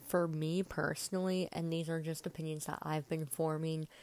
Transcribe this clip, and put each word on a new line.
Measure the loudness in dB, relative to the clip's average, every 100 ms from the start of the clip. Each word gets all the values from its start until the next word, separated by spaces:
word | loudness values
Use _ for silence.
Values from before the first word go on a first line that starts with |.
| 0
for | 4 4
me | 2 2 2
personally, | 0 0 0 0 -2 0 2 2 0
and | 0 0
these | 0 0
are | 0
just | -2 -4 -6
opinions | -4 -4 -4 -4
that | -4
I've | 0 -2 0
been | -2 -2
forming | 0 2 2 0 -2 -4 -10